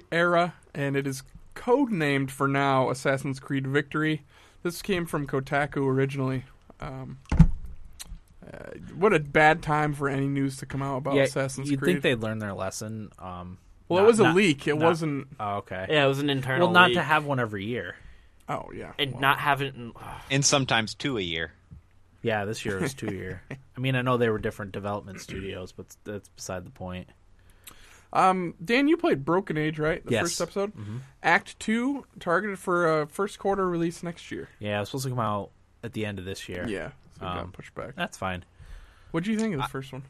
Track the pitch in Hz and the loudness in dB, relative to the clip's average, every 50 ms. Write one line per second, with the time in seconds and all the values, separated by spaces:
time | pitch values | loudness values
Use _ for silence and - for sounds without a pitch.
0 | - - - 165 170 175 175 170 175 175 - - - - - - 143 139 139 139 | 0 -2 0 2 2 4 4 4 4 2 -2 -8 -16 -12 -6 -4 -4 -2 0 -2
1 | 139 139 135 135 - - - - - - - - - 247 240 277 285 233 220 170 | -2 -2 -4 -6 -10 -16 -20 -20 -20 -18 -16 -6 0 2 4 4 4 2 2 2
2 | 156 147 143 139 139 135 135 - 139 139 139 139 139 139 135 131 131 120 131 131 | 2 2 2 2 0 -2 -2 -2 0 2 2 2 4 4 4 4 4 2 0 0
3 | - 147 135 135 139 147 135 135 - - 139 139 135 135 135 143 139 139 - 151 | 0 0 0 0 0 -4 -6 -6 -6 -4 -4 -2 -2 0 0 0 0 0 -2 0
4 | 156 156 156 151 - - - - - - _ - - 175 170 - - - 196 175 | 0 0 0 -2 -4 -12 -20 -20 -20 -20 _ -8 -6 -6 -6 -4 -4 -2 -2 -2
5 | 170 165 - 160 147 135 - 135 135 - 151 139 147 143 - 147 139 135 131 135 | -2 -2 -4 -4 -4 -2 -2 -4 -2 -2 0 0 0 0 -2 -2 0 2 2 2
6 | 139 139 139 139 131 131 131 127 117 - - - - - - - - 147 131 131 | 2 0 0 -2 -2 -2 -2 -4 -6 -10 -16 -20 -20 -20 -16 -12 -12 -10 -10 -10
7 | 131 131 139 135 - - - - - - - - - - - - - - - - | -12 -12 -14 -16 -4 4 8 8 8 8 6 2 -4 -8 -10 -12 -14 -16 -16 -16
8 | - - - - - - - - - - - - - - - - - 180 - 139 | -14 -14 -14 -16 -16 -20 -20 -20 -18 -16 -16 -14 -14 -14 -14 -14 -14 -14 -2 2
9 | 180 214 202 156 147 143 131 156 156 156 156 - - 156 151 151 151 151 147 135 | 4 6 6 4 2 4 4 8 8 8 8 6 4 0 0 2 2 0 0 -2
10 | 143 139 135 135 139 139 139 139 139 139 135 - - 135 - 135 139 139 139 131 | -2 -2 0 0 0 0 0 0 0 -2 -2 -6 -10 -8 -6 -4 -4 -4 -4 -4
11 | 143 139 139 143 135 135 135 147 135 135 135 - 135 147 143 135 135 156 180 175 | -2 2 4 4 4 4 2 0 -2 -2 -4 -6 -4 -2 -2 0 2 2 2 2
12 | - 165 131 110 110 107 110 110 107 104 98 98 95 95 - - 113 110 110 110 | 2 2 2 2 0 -4 -4 -4 -4 -6 -6 -4 -6 -6 -6 -6 -8 -8 -8 -10
13 | 107 - - - 87 90 90 90 90 90 92 - _ - - - - - 165 185 | -10 -12 -14 -14 -14 -12 -12 -12 -12 -12 -14 -16 _ -20 -20 -20 -6 0 2 6
14 | 202 220 240 214 202 - 160 185 214 185 143 135 - 160 147 151 156 165 175 156 | 8 8 8 8 6 6 6 6 6 6 4 2 2 0 2 4 4 4 4 4
15 | 165 156 143 135 - - - - 107 104 101 101 - - 95 92 95 95 156 151 | 0 -2 -4 -4 -6 -8 -10 -8 -6 -4 -4 -4 -4 -6 -8 -8 -4 0 2 4
16 | 143 175 139 135 143 147 139 135 127 123 131 135 175 175 175 180 180 180 - 175 | 4 4 4 2 0 0 0 0 0 0 2 2 4 6 8 8 8 8 6 2
17 | 156 139 156 156 151 143 139 127 120 107 107 101 95 107 123 113 90 87 - - | 2 2 2 2 2 0 0 0 0 -2 -2 -4 -6 -4 -4 -6 -6 -8 -12 -14
18 | - - - - - - - - - - 147 - - - - 107 107 80 - - | -18 -20 -20 -20 -20 -20 -20 -18 -10 -8 -8 -8 -8 -10 -12 -12 -12 -12 -4 -2
19 | 147 139 131 139 139 135 143 139 147 147 139 131 139 139 135 123 120 117 - - | -2 -2 -2 2 2 2 2 4 2 2 2 2 0 -4 -6 -10 -14 -14 -14 -16
20 | - - - - - - 135 139 143 - 151 143 131 117 131 113 113 104 - - | -16 -16 -14 -16 -6 -2 0 2 4 4 4 4 4 4 2 2 2 0 -4 -6
21 | - 143 135 110 95 85 82 82 82 78 - - _ _ - - - _ _ - | -4 -4 -2 -2 -2 -2 -2 -4 -4 -6 -8 -14 _ _ -20 -20 -20 _ _ -20
22 | - _ _ _ - 117 110 104 101 101 117 - - 113 101 95 165 - 135 - | -20 _ _ _ -4 -2 -2 -2 -2 -4 -6 -6 -4 -4 -4 -2 -4 -4 -6 -6
23 | - 107 101 92 92 92 92 92 - - 123 - - - - 127 123 135 131 127 | -8 -8 -6 -6 -8 -10 -10 -12 -12 -14 -14 -16 -16 -16 -10 -4 -2 0 0 2
24 | 123 127 127 120 120 113 107 104 98 110 101 - 107 98 90 107 98 104 101 104 | 2 2 4 4 4 2 2 0 -2 -4 -6 -6 -8 -10 -8 -8 -6 -4 -4 -6
25 | - 101 92 87 - - - 95 95 95 92 92 92 90 - - 92 - - - | -6 -10 -14 -16 -14 -12 -10 -10 -8 -8 -8 -10 -12 -12 -14 -16 -18 -18 -20 -18
26 | _ 98 104 101 - - _ - - - 95 92 90 - - - 95 90 90 90 | _ -12 -12 -12 -12 -16 _ -14 -10 -8 -8 -8 -10 -12 -14 -14 -12 -10 -10 -10
27 | 90 - - _ _ _ - - - - - - _ - - - - - - - | -12 -14 -20 _ _ _ -20 -20 -20 -20 -20 -20 _ -20 -20 -20 -20 -20 -20 -20
28 | - _ - 143 175 185 185 185 175 165 - - 165 165 233 269 285 285 330 339 | -16 _ 0 4 4 4 4 2 0 -4 -6 -8 -2 0 2 4 4 4 4 4
29 | - 339 - 139 139 160 165 185 202 - 170 151 151 156 156 151 151 156 175 - | 4 2 2 2 2 2 0 0 0 0 -2 -2 0 -2 -2 0 0 0 0 -2
30 | - 117 120 110 104 170 - - 175 165 - 202 196 208 208 139 107 104 107 123 | -2 -2 0 0 0 0 -2 -2 -4 -4 -2 -4 -4 -4 -6 -10 -12 -10 -10 -10
31 | 135 - - _ - 151 170 196 196 - - - - - 220 233 240 269 285 262 | -12 -14 -16 _ 2 4 4 4 2 -2 -10 -8 -4 -2 -2 0 0 -2 -4 -6
32 | - - _ - - 180 165 180 202 208 196 185 - - 180 175 175 160 160 156 | -8 -14 _ -10 -2 0 0 0 0 -2 -6 -6 -4 -2 0 2 2 2 2 2
33 | 151 147 - - 196 208 - - - 202 196 196 190 180 175 170 170 175 170 - | 0 -2 -4 -4 -4 -4 -4 -4 -2 0 0 2 0 0 0 0 0 -2 -2 -6
34 | - 170 170 - - - - - - - - - 104 104 104 104 104 - - 139 | -8 -10 -10 -12 -14 -12 -10 -10 -10 -12 -14 -10 -6 -2 -2 -2 -2 -2 -4 -6
35 | 131 135 123 123 113 107 104 101 95 - - _ _ _ _ _ - 117 - 107 | -6 -4 -2 -2 -2 0 -2 -2 -4 -8 -12 _ _ _ _ _ -14 -10 -6 -6
36 | 107 104 101 95 90 95 95 - - - 95 90 87 110 101 90 80 - - - | -6 -4 -6 -6 -8 -8 -10 -10 -10 -10 -8 -6 -6 -6 -6 -6 -6 -8 -12 -16
37 | - - - - 95 92 90 90 87 90 92 - - - - - - 107 127 - | -20 -20 -18 -12 -8 -6 -6 -6 -8 -10 -12 -16 -18 -14 -12 -12 -12 -10 -8 -6
38 | 175 175 - - 95 95 92 87 - - _ - - - - - - - - - | -8 -8 -6 -6 -6 -6 -6 -6 -10 -14 _ -20 -20 -18 -18 -18 -18 -20 -20 -20
39 | - - - 165 175 214 226 214 226 226 190 135 107 107 - 135 135 - - 127 | -14 -6 -6 -4 -2 -2 -2 -2 -2 -2 -2 -2 -4 -4 -6 -8 -10 -10 -12 -14
40 | 135 | -14